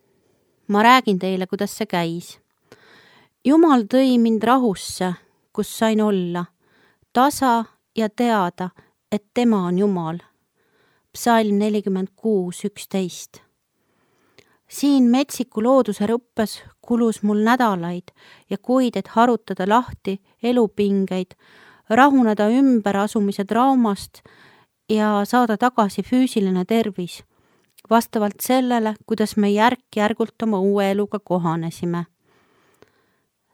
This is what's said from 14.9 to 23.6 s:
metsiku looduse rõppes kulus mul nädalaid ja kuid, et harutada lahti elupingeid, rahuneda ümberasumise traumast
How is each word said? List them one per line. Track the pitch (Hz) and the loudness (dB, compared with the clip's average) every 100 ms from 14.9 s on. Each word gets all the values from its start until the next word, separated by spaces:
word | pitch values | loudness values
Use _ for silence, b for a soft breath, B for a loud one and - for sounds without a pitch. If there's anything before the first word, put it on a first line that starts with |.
| 277 247 | 4 4
metsiku | 247 277 - 247 214 | 2 0 -6 -8 -4
looduse | 226 269 240 202 208 | 2 2 2 -2 -2
rõppes | 233 _ - 214 - - _ | -2 _ -6 -6 -6 -20 _
kulus | - 240 233 214 | -4 0 0 0
mul | 208 208 214 | -2 0 2
nädalaid | 254 240 185 170 180 - _ b b b | 2 0 -2 -6 -8 -12 _ b b b
ja | 196 | -10
kuid, | - 262 247 196 | -2 0 0 -2
et | - | -4
harutada | - 240 226 - 190 185 | 0 2 0 -4 -6 0
lahti | 220 247 - - 190 _ _ | 0 0 -8 -8 -10 _ _
elupingeid, | 233 247 214 - 202 196 190 185 180 - b b b b b | -2 0 0 0 0 0 -2 -4 -8 -12 b b b b b
rahuneda | 233 285 269 233 208 208 | 4 4 4 2 2 2
ümberasumise | 247 269 240 202 196 208 226 202 202 196 | 2 4 2 0 -2 -2 -2 -2 -4 -2
traumast | 214 | 0